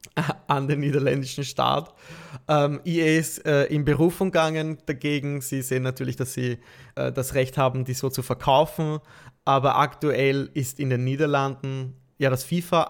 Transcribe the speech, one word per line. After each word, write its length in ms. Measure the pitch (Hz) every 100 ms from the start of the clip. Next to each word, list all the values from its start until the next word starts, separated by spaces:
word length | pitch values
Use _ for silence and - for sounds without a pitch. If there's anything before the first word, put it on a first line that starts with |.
| - -
<laughs> 320 | 156 - -
an 200 | 139 139
den 100 | 147
niederländischen 640 | 143 139 135 139 131 -
Staat. 500 | 135 - 123 139 160 - - - - 135 -
Ähm, 320 | 151 143 143 175
E 160 | 165
A 180 | 156 160
ist, 260 | 156 - 156
äh, 200 | 143 139
in 180 | 151 143
Berufung 440 | 139 170 170 190
gegangen 460 | 170 160 160 156 151 -
dagegen. 560 | 135 147 147 143 143
Sie 200 | 135 135
sehen 220 | 131 127
natürlich, 320 | 127 127 127 127
dass 180 | 127
sie, 240 | - 123 117 - - - -
äh, 160 | 127
das 220 | 131 127
Recht 240 | 135 131 143
haben, 260 | 131 127 127
die 80 |
so 160 | 127 135
zu 120 | 131
verkaufen. 760 | 127 123 143 135 160 - 156 151 - - - -
Aber 340 | - 135 135 131
aktuell 720 | 147 - 151 123 135 139 135
ist 260 | 151 127 -
in 100 | 135
den 140 | 123
Niederlanden 920 | 127 135 151 139 135 135 135 135 131 - _ -
ja 120 | 135
das 140 | 131
fifa 460 | - 170 170 170